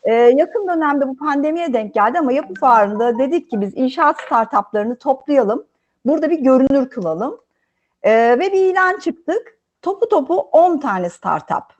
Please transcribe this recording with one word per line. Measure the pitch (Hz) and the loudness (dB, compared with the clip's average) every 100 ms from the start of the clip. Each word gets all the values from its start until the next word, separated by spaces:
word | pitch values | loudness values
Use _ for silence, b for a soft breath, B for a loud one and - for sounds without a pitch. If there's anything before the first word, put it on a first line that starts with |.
E, | 190 | 0
yakın | 226 240 262 339 466 392 | 4 4 4 2 -2 -4
dönemde | 339 302 285 262 | -2 0 0 -2
bu | 269 | -4
pandemiye | 302 285 294 330 339 | -4 -2 -2 -4 -4
denk | 240 214 | -4 -4
geldi | 214 208 320 | 0 0 0
ama | 277 | -2
Yapı | 269 302 | -2 -4
Fuarı'nda | 185 269 233 202 208 240 233 | -2 2 4 2 0 -2 0
dedik | 269 339 - | -2 -2 -4
ki, | 214 | -6
"Biz | 196 - | -6 -2
inşaat | 254 262 202 214 | -4 0 0 -2
startuplarını | - 233 226 202 202 214 214 240 | -2 -2 0 -2 -2 -4 -4 -6
toplayalım, | 277 262 262 285 214 233 - _ _ _ | -4 -4 0 0 2 -2 -6 _ _ _
burada | 233 302 302 | -2 0 0
bir | 330 | 0
görünür | 262 262 269 277 262 | 2 4 4 2 -2
kılalım." | 254 175 160 233 466 _ _ _ _ _ _ | -6 -6 -4 -6 -8 _ _ _ _ _ _
E, | - 220 233 247 | 2 2 4 2
ve | 381 | 0
bir | 381 381 | 0 0
ilan | 370 370 370 | 2 0 0
çıktık. | - - - 392 - _ _ _ | -6 -8 -6 -6 -6 _ _ _
Topu | - 392 466 | -8 -4 0
topu | 415 262 349 | 0 0 -2
on | - 311 359 320 | 2 4 4 2
tane | 277 190 175 | -2 -4 -6
startup. | - 185 156 - - - | -6 -6 -6 -4 -8 -8